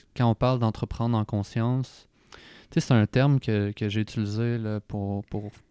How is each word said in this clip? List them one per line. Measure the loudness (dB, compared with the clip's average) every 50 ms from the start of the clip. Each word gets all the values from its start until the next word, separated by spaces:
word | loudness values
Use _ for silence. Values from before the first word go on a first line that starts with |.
| -4 _ -2
quand | 0 2 2
on | 2
parle | 2 2 0 2
d'entreprendre | 2 0 0 0 -2 -6 -6 -4 -4 -2 0 0
en | 0 0
conscience, | 0 -2 -4 -4 -4 -2 -2 0 0 0 -2 -4 -6 -10 -18 -20 _ _ _ _ _ -20 -20 -20 -20 -20 -20 -20 -6
tu | -4 -2
sais, | 2
c'est | 4 4
un | 4 4
terme | 4 4 4 4 4 4 2
que, | 2 0 0 0 0 -2
que | -2 -4 -4 -2
j'ai | 0 -2
utilisé, | -2 -2 -2 -4 -4 -2 -2 -2 -2 -2 -2
là, | -2 -4 -4 -4 -6
pour, | -6 -6 -6 -6 -4 -4 -4 -6 -6
pour, | -8 -8 -8 -8 -10 -12 -18 _ _